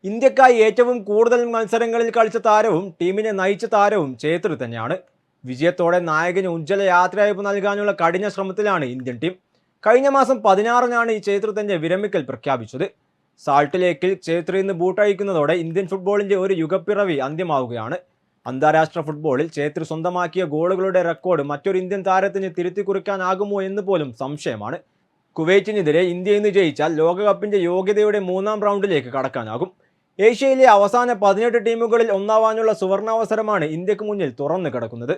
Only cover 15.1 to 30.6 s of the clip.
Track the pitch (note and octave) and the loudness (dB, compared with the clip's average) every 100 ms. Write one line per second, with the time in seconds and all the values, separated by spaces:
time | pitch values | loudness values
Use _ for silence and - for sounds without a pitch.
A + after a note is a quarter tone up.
15.1 | F#3+ G3+ F3 D3 F3 E3 E3 F#3 F#3+ F#3 | 0 -2 0 2 0 0 -4 -4 -4 -2
16.1 | G3+ G3+ G3 F#3+ F#3 D#3+ F#3 E3+ G3+ G3+ | -2 0 0 0 -2 -2 -2 -2 -2 0
17.1 | C#3+ C3 D#3+ F3+ C#3+ B2 A#2 A2 F3+ _ | -2 -4 -4 -2 -2 -2 -6 -8 -8 _
18.1 | _ _ _ A#2+ C3 D3+ D#3 D#3 F3 D3+ | _ _ _ -10 0 4 4 2 -2 -8
19.1 | D3 D3+ B2+ D#3+ D3+ D3 D3+ D#3+ D#3+ E3+ | -6 -2 0 -2 -4 -6 -4 -8 -6 -4
20.1 | F3+ F3 F3+ F3 D3+ E3+ F#3 F#3+ F3+ E3+ | -4 -4 -4 -4 -2 0 0 0 0 -2
21.1 | E3 F#3 E3+ C#3+ C#3+ G3 F#3 F#3 G3 F#3+ | -4 -2 -2 -2 -4 -2 -2 -2 -4 0
22.1 | F#3 G3 F#3+ F#3+ F3 F3 F#3 G3 F#3+ F#3+ | 2 2 -2 -6 -4 -6 -4 -4 -4 -4
23.1 | G3 F#3 F#3+ G3+ G3+ F#3+ G3 F#3+ F3+ C#3+ | -4 -2 -2 -2 -4 -4 -6 -2 -2 -2
24.1 | A#2 C3+ D3 D#3+ A2 G#2+ D3 _ _ _ | -6 -8 -6 -8 -8 -8 -10 _ _ _
25.1 | _ _ - D#3+ G3 F#3+ G#3+ D#3+ D3+ F3+ | _ _ -6 2 4 4 -2 2 2 2
26.1 | F3 F#3 G#3 G#3 F#3+ E3+ C3 D#3 D#3 D#3+ | -2 0 2 2 2 2 0 -2 2 2
27.1 | F3+ G#3 G3 G#3 G3+ E3+ F3+ F#3+ G#3 G#3 | 2 0 0 0 0 0 0 0 2 2
28.1 | G#3 F#3 F#3 G3+ G#3+ G#3 G3+ G3 D#3+ B2 | 0 -2 -2 -2 0 0 0 0 -2 -2
29.1 | C3+ C3 C3 A2 A2+ F#3 _ _ _ _ | -4 -4 -6 -6 -6 -6 _ _ _ _
30.1 | - G#3+ A3+ C4+ C4 | 2 2 4 2 6